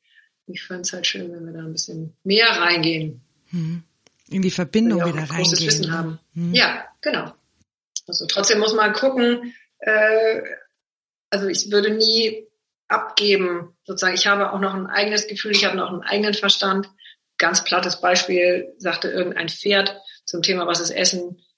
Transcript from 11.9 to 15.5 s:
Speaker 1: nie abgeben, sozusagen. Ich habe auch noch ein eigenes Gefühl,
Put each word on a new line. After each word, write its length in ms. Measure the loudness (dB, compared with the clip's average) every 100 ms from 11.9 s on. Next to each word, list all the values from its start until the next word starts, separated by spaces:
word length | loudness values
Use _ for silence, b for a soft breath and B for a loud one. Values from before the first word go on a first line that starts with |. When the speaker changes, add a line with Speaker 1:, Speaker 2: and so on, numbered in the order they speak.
Speaker 1:
nie 560 | 2 2 2 0 -2 -12 _ _ _ _
abgeben, 880 | -2 0 0 4 4 2 -2 -8 _
sozusagen. 320 | -10 -2 -2 2
Ich 120 | 2
habe 240 | 2 0
auch 60 | 0
noch 140 | -2
ein 120 | -2 -2
eigenes 420 | 0 0 0 -4
Gefühl, 240 | -6 -2